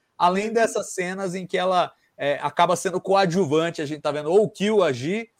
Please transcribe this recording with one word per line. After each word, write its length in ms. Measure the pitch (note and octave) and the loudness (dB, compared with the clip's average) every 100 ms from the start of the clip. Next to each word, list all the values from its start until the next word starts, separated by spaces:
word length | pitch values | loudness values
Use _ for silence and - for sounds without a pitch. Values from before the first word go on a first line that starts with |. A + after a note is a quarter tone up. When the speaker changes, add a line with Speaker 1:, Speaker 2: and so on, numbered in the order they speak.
| _ - | _ 0
Speaker 1:
além 300 | F3 F#3+ G#3+ | 2 2 0
Speaker 2:
Uhum. 40 | |
Speaker 1:
dessas 400 | A3+ A3+ A3+ G3 | 0 0 0 -6
cenas 400 | - F3+ F#3+ G3 F3+ | -6 -6 -6 -6 -6
em 120 | F3+ | -4
que 100 | F3+ | -2
ela, 340 | F#3 F#3 D#3 - _ - | 2 2 0 -4 _ -6
é, 200 | C#3 C#3+ | -4 -2
acaba 340 | D3 - F3 F3 | -2 0 2 2
sendo 240 | - F3 | -2 -4
coadjuvante, 840 | - F#3+ G3 E3+ E3 D3+ E3 E3 | 2 2 4 2 2 2 0 -4
a 40 | C#3+ | -6
gente 160 | D3+ | -4
tá 100 | D3+ | -4
vendo 180 | C#3+ D3 | -4 2
ou 120 | F#3+ | 4
o 60 | G#3 | 2
Kill 340 | - G3+ A3 | 0 0 2
agir. 460 | E3+ B2 C3+ G#3 A3+ _ | 2 0 -4 -4 -6 _